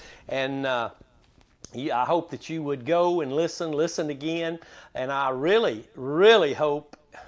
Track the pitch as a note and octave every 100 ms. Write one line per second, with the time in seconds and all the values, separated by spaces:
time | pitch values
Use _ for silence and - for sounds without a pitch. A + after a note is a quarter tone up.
0 | - - - C3 C3+ C#3 C3+ B2 A2 -
1 | - _ _ _ _ _ - A#2 D3 A#2+
2 | B2 E3+ E3 C3 - D#3+ D3 C3+ A#2+ E3+
3 | F3 F3 C#3 C#3 E3 - E3 D3 E3+ -
4 | D3+ C#3 D3+ E3 E3 E3 - - - -
5 | C3 C#3 C3+ C3 D3+ G#3+ G#3+ G#2+ - -
6 | C3 D3+ G3+ A3+ D3+ B2+ D3+ D3 - -
7 | _ -